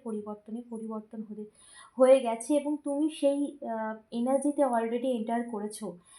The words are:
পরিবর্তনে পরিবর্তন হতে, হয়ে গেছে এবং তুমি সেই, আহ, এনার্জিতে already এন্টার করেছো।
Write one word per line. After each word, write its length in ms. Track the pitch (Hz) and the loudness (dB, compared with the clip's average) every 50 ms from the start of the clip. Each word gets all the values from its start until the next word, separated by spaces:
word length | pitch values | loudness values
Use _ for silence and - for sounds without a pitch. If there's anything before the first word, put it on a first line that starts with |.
| - | -6
পরিবর্তনে 580 | 233 220 214 208 208 208 208 - - 214 240 240 240 | -8 -8 -8 -8 -8 -12 -12 -12 -12 -12 -12 -12 -12
পরিবর্তন 540 | 233 220 220 220 220 214 214 - - 220 220 | -12 -10 -10 -8 -10 -10 -10 -12 -12 -14 -12
হতে, 220 | 208 208 214 208 214 - _ _ _ - - - - _ 240 | -12 -12 -14 -14 -14 -18 _ _ _ -20 -20 -20 -6 _ 6
হয়ে 220 | 262 254 269 269 | 8 10 10 8
গেছে 340 | 240 226 226 233 - - 302 | 6 2 -2 -2 0 2 2
এবং 240 | 285 285 294 302 294 - | 2 2 0 -4 -4 -4
তুমি 260 | 285 285 285 311 311 311 | -4 -2 0 0 0 0
সেই, 420 | - 294 277 277 285 285 - - - - 233 | 2 2 2 2 2 -2 -4 -6 -8 -8 -6
আহ, 260 | 226 220 220 220 220 220 - _ | -6 -4 -4 -6 -8 -10 -12 _
এনার্জিতে 540 | - 233 240 262 269 269 269 294 285 294 285 | -6 -2 0 0 0 2 2 0 2 2 2
already 420 | 262 240 226 233 226 233 240 254 269 | 2 2 0 0 0 -2 -2 -2 -2
এন্টার 420 | 247 226 214 233 233 240 240 240 | -2 -2 -2 -2 -2 -4 -4 -4
করেছো। 480 | 233 202 208 208 214 - 214 185 175 175 - _ - | -6 -6 -6 -8 -8 -10 -10 -12 -12 -12 -18 _ -20